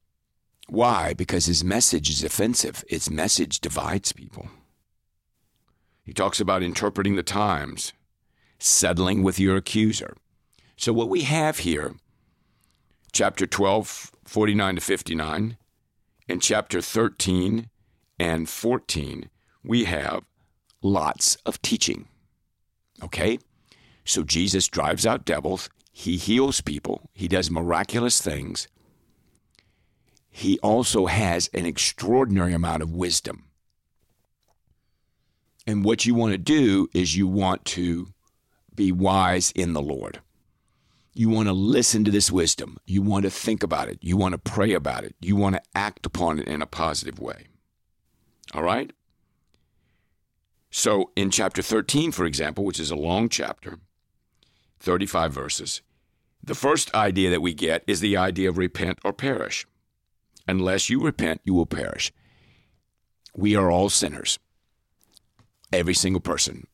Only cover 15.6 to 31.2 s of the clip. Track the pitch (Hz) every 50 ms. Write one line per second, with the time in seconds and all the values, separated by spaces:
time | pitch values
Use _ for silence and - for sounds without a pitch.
15.6 | _ _ _ _ _ _ _ _ _ _ _ _ _ - 87 90 - - 107 107
16.6 | - - 101 87 - - - 110 117 104 - - - 98 92 90 92 95 110 113
17.6 | 113 113 - _ _ _ _ _ _ _ _ - 87 82 80 82 80 - - -
18.6 | - 117 127 127 - - - 82 71 67 69 - - - _ _ _ _ _ _
19.6 | - - 117 120 110 85 85 73 69 71 82 90 - - _ _ _ _ _ _
20.6 | _ _ _ _ - 98 98 90 76 73 - - - - - - - - - -
21.6 | - - - - - - - 50 - - _ _ _ _ _ _ _ _ _ _
22.6 | _ _ _ _ _ _ _ - - 80 - - 85 104 120 - - _ _ _
23.6 | _ _ _ _ _ _ _ _ _ - - 92 76 73 - 82 92 98 90 95
24.6 | - - - 82 71 78 80 - - 110 120 135 - - 82 76 69 - 92 92
25.6 | - - _ _ _ _ _ - - - 90 85 - 98 110 123 135 139 131 -
26.6 | - - 73 71 - - - - - - _ - 95 82 95 92 90 82 85 80
27.6 | 82 87 82 85 101 - - 120 120 123 - - - 85 76 71 69 - - -
28.6 | - - _ _ _ _ _ _ _ _ _ _ _ _ _ _ _ _ _ _
29.6 | _ _ _ _ _ _ _ _ _ _ _ _ _ _ - - 98 95 92 -
30.6 | - 104 107 123 120 - - 107 92 87 82 107